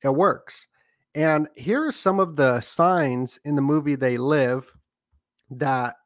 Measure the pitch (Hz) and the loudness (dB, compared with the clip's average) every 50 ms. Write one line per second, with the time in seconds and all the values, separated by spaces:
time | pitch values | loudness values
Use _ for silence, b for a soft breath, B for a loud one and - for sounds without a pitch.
0 | - 139 135 143 190 190 139 - - - - - - _ _ _ _ _ _ _ | -2 0 2 4 4 2 2 0 -6 -18 -18 -18 -20 _ _ _ _ _ _ _
1 | _ _ - 151 156 160 156 151 151 - _ - 127 156 214 277 311 302 - - | _ _ -4 0 2 2 2 2 0 -2 _ -12 -4 -4 -2 -2 -2 -4 -4 -2
2 | - 190 190 196 190 175 156 143 139 131 123 120 - - - - 170 180 185 175 | -2 0 2 2 0 0 0 2 2 2 2 2 -2 -6 0 2 2 2 4 2
3 | 156 135 123 123 127 123 - - - 147 147 143 139 139 151 156 143 147 143 135 | 0 0 -2 -4 -6 -6 -8 -12 -6 -4 -2 0 0 2 0 0 0 -2 -2 0
4 | 135 127 123 120 123 139 151 151 131 123 127 131 131 - _ _ _ _ _ _ | 0 0 0 0 0 0 2 2 2 0 0 -4 -6 -10 _ _ _ _ _ _
5 | _ _ _ _ _ _ _ _ - - 135 123 147 139 131 127 123 120 - _ | _ _ _ _ _ _ _ _ -20 -16 -8 -6 -2 -2 0 0 -2 -4 -6 _
6 | _ | _